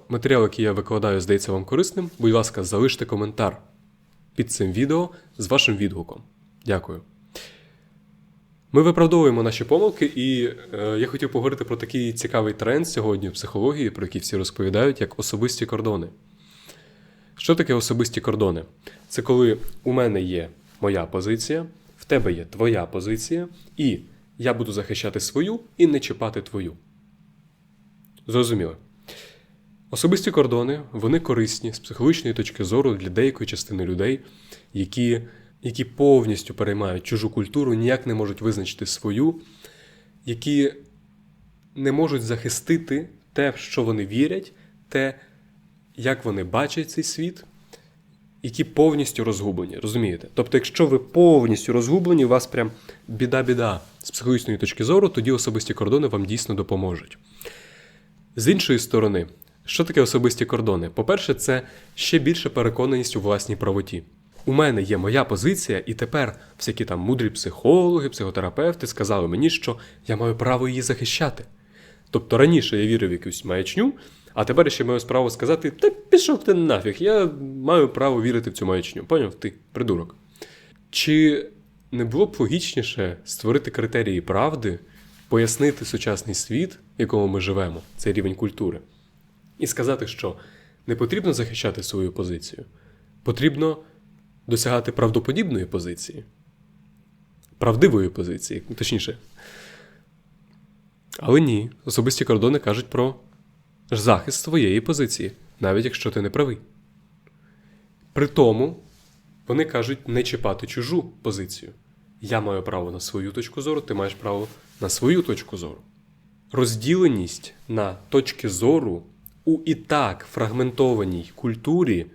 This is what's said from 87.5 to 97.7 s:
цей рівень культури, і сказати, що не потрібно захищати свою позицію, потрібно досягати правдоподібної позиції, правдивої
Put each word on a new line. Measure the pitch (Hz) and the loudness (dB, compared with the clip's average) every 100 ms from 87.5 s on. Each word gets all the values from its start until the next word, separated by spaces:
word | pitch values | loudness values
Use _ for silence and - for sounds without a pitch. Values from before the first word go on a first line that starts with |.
| 98 90 82 - - | -2 -2 -8 -14 -6
цей | 107 | -2
рівень | 101 95 95 | -2 -2 -4
культури, | 104 - 92 85 - _ _ _ _ _ _ - | -6 -4 -6 -6 -12 _ _ _ _ _ _ -8
і | 131 | -6
сказати, | - 123 131 117 | -2 -2 -2 -6
що | - 98 - - - _ _ - | -8 -8 -8 -16 -20 _ _ -6
не | 117 | -2
потрібно | 120 202 185 | -2 0 0
захищати | 127 113 113 107 98 | 0 -4 -4 -4 -4
свою | 92 98 92 | -6 -4 -4
позицію, | 85 90 85 - - - _ _ _ _ _ | -4 -6 -6 -10 -16 -18 _ _ _ _ _
потрібно | - 117 151 139 160 156 - _ _ _ _ _ - | -6 0 0 2 -2 -2 -10 _ _ _ _ _ -2
досягати | 117 120 123 117 | -2 2 0 0
правдоподібної | - 113 113 113 160 190 107 - | 0 2 2 0 -2 -2 -2 -4
позиції, | 95 87 - - - - _ _ _ _ _ _ _ _ _ _ _ _ _ | -6 -6 -10 -12 -14 -18 _ _ _ _ _ _ _ _ _ _ _ _ _
правдивої | 113 | 2